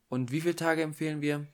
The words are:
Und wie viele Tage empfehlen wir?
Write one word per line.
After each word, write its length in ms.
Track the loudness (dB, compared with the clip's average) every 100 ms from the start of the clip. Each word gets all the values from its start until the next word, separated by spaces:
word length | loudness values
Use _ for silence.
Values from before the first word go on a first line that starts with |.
| -4
Und 240 | -2 0
wie 80 | 0
viele 160 | 0 2
Tage 260 | 2 2
empfehlen 380 | 0 -2 -2 0
wir? 240 | 0 -2 -4